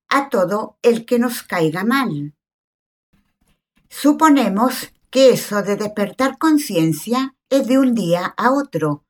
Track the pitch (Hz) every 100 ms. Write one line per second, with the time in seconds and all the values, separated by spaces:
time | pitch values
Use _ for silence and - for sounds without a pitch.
0 | _ 277 269 208 180 208 214 _ 240 226
1 | - 240 240 240 - 180 160 170 214 277
2 | 226 147 147 - _ _ _ _ _ _
3 | _ _ _ _ _ _ _ _ _ -
4 | 294 294 - 277 202 196 247 - - _
5 | _ 262 262 254 - 208 196 202 208 208
6 | 196 - 269 262 320 302 294 175 160 151
7 | 214 247 269 - _ 269 214 262 262 233
8 | 170 175 180 - 233 277 277 160 151 147